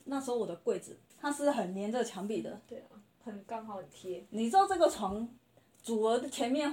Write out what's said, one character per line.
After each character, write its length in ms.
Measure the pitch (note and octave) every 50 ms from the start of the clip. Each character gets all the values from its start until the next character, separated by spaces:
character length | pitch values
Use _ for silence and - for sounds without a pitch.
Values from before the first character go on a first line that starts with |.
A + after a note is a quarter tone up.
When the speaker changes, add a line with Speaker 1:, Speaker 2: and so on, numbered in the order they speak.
| -
Speaker 1:
那 140 | C4+ C#4 C4+
时 100 | C4+ A#3+
候 80 | B3
我 80 | A#3+ G#3
的 80 | E3+ E3+
柜 220 | - - A#3+ G#3 F3
子， 180 | - - - - _ _ -
它 140 | - - C#4+
是 180 | D4 D4 C#4+ C#4+
很 240 | C#4 A#3 F#3+ F3+ F#3
粘 160 | G3 G3+ G#3
着 140 | A3+ B3 A3+
墙 240 | A#3 - F#3+ F#3+
壁 140 | G#3 A3 F3
的。 180 | E3 - - G#3 -
Speaker 2:
对 100 | - A#3+ A3
啊， 200 | - - - G#3+ - _ _ _ -
很 180 | A#3 G#3 G3+ G3
刚 180 | - A3+ A3+ A3
好 120 | A3 G#3
很 80 | F#3+ D3 C#3+
贴。 320 | - - - F#3 F3+ F3 - -
Speaker 1:
你 180 | - G#3+ A3+ A#3
知 20 |
道 160 | A#3+ F#4+ G4
这 100 | G4 F#4+
个 120 | E4+ E4 -
床， 360 | - - A3 F#3+ G3+ G#3+ A#3 A#3 - - _ _ _ _ _ _ _ _
组 280 | - - A3+ G#3+ A3 A3
了 200 | A#3 A#3+ C4 C#4
前 220 | - - B3+ A#3+
面 180 | C4 D4+ D4 D4